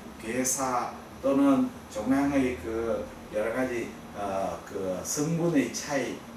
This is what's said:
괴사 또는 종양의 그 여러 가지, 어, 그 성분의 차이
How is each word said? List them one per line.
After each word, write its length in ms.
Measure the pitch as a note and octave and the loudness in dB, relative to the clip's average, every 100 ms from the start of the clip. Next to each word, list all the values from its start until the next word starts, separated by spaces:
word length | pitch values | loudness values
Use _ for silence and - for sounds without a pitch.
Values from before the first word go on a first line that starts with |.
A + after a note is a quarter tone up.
| - - | -12 -10
괴사 760 | A2+ B2+ B2+ - C3 G#2 - - - - | -4 0 0 0 0 0 -2 -6 -12 -2
또는 480 | C3+ C#3 C#3 C3+ B2+ - - | 2 6 8 6 4 -2 -10
종양의 640 | G#2+ A2 C3+ C#3 C#3 B2+ B2 | -4 2 4 4 4 2 0
그 420 | A2+ A2+ A2+ G#2 G#2 - - | -4 -2 0 -2 -4 -10 -6
여러 200 | G#2+ A2 | -2 0
가지, 340 | B2 B2+ A#2+ G#2 - - | 0 0 -2 -4 -8 -12
어, 440 | G#2+ G2+ F#2+ F#2+ - - | -6 -4 -2 -2 -4 -6
그 340 | G2 F#2+ F2+ | -4 -2 -2
성분의 680 | F2 - D3 E3 E3+ C#3+ B2 | -2 0 0 2 4 4 2
차이 460 | - - C#3+ A#2 - - | -2 -2 -2 -2 -6 -10